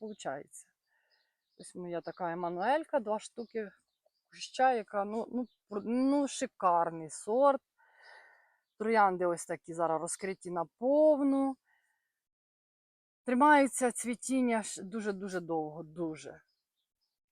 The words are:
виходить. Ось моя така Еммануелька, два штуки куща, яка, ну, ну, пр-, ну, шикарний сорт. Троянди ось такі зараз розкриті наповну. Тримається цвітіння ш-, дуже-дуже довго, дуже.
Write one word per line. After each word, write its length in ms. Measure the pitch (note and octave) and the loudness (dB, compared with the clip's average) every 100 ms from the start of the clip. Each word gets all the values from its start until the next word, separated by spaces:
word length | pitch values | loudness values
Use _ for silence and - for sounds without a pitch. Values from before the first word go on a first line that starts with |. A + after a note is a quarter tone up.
виходить. 680 | A3 G#3+ D#3 C#3 - - - _ _ _ _ _ _ _ _ - | -10 -10 -8 -8 -10 -20 -20 _ _ _ _ _ _ _ _ -20
Ось 140 | F3+ | -18
моя 260 | F#3+ F3+ E3+ | -12 -8 -8
така 320 | E3 - F3 | -8 -8 -6
Еммануелька, 680 | E3+ F3 F3 G#3 D4+ D#4 D4 | -4 -4 -2 0 0 0 -4
два 180 | G#3 G#3 | -2 -6
штуки 520 | - - A3+ A3+ G3+ - _ _ _ _ _ | -8 -14 -10 -10 -10 -14 _ _ _ _ _
куща, 420 | E3+ - - C4 | -16 -10 2 2
яка, 320 | A#3+ G3+ G#3 | 2 -2 -4
ну, 220 | G3+ A3 - | -4 -4 -4
ну, 180 | A#3+ B3 _ _ | -6 -8 _ _
пр-, 140 | G3+ | -8
ну, 440 | G3+ B3 C4+ C#4+ C4+ | -2 2 2 2 0
шикарний 800 | - B3 - F#3+ E3+ E3 E3 D#3+ | -4 -8 -2 2 2 2 -4 -10
сорт. 520 | - - A#3+ C#4+ C#4 - _ _ _ - - - - _ _ _ - | -10 -2 4 4 4 -2 _ _ _ -20 -20 -20 -20 _ _ _ -6
Троянди 480 | G#3+ A3 G3+ F3+ F3 | 2 4 4 4 0
ось 200 | E3 - | 0 -4
такі 280 | E3+ - | -8 -6
зараз 260 | E3 E3 D#3+ | -2 0 0
розкриті 500 | E3 - F#3+ F#3+ F3+ | -4 -6 -6 -6 -6
наповну. 1040 | F3 E3 _ B3 D4 D#4 C#4+ C#4 C4+ C4+ C4 _ _ _ _ _ _ _ _ _ _ _ _ _ _ _ _ | -6 -6 _ 2 6 6 6 4 2 0 -4 _ _ _ _ _ _ _ _ _ _ _ _ _ _ _ _
Тримається 680 | - B3 D4 C#4+ C#4 - B3 | -2 4 8 8 6 2 -2
цвітіння 720 | - A3+ A#3+ - C4 B3 A3+ | -2 -6 -6 -2 0 2 0
ш-, 200 | G3+ - | -2 -10
дуже-дуже 580 | F#3+ A3 G#3 G3 G3 F#3 | -10 -6 -4 -6 -6 -6
довго, 420 | E3 E3 D3+ D#3 | -2 -4 -4 -8
дуже. 580 | D#3+ D#3+ E3 D#3 C3+ D#3 _ _ _ _ _ _ _ _ _ | -12 -8 -6 -8 -14 -18 _ _ _ _ _ _ _ _ _